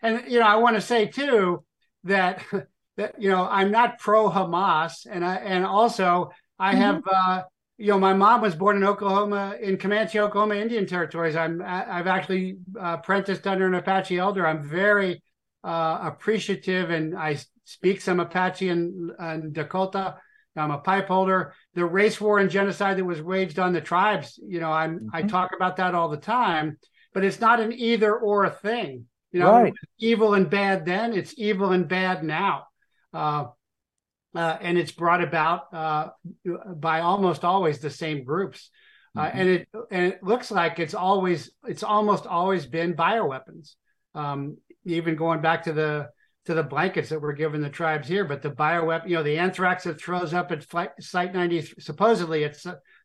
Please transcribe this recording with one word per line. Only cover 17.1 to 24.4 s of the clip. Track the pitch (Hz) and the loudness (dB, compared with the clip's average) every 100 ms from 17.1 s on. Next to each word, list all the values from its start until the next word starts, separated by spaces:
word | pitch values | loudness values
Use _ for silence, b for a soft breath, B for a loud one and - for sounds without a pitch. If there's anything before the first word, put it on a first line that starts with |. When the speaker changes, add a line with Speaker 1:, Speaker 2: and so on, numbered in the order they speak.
| 180 | -4
Speaker 1:
I | 156 | -4
s-, | 147 - _ | -4 -8 _
speak | - - 180 190 | -20 -2 0 0
some | - 180 | 0 0
Apache | 170 185 185 180 185 | 0 0 0 0 -2
and, | 170 170 190 170 - | 0 -2 -4 -10 -10
and | 170 160 156 | -8 -8 -6
Dakota. | 151 151 185 190 196 190 185 b b b 165 | -6 -4 -2 -2 -2 -4 -8 b b b -6
I'm | 151 | -4
a | 143 | -2
pipe | - 196 151 | 0 0 2
holder. | 185 190 185 156 B B | 2 4 2 0 B B
The | 175 | -4
race | 170 185 214 214 | 0 2 2 2
war | 208 202 | 2 4
and | 190 | 4
genocide | 190 196 180 196 185 | 2 0 0 -2 0
that | 180 | -2
was | 160 | -4
waged | 165 190 185 151 | -4 -2 -2 -2
on | 180 | 0
the | 175 | -2
tribes, | - 175 208 196 139 - | 0 2 2 0 -4 -16